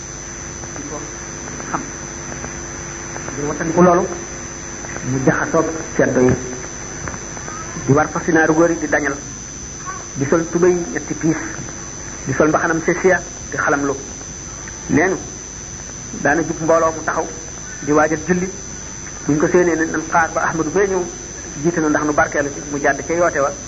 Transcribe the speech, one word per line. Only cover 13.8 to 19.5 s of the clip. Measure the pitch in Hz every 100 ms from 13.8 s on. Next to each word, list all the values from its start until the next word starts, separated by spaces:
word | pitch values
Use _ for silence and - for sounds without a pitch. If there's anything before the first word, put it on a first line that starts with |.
| 139 131 - - - - - - - - -
Nee | 139 180
ñu | 170 - - - - - - - - - -
daana | 139 151
jub | 151 156
mbooloo | 160 165 160 160
mu |
taxaw | 156 160 175 - - - - -
di | 135
waajal | 151 151 160 -
julli, | 180 185 - - - - - - - -
buñ | 147
ko |
séenee | 165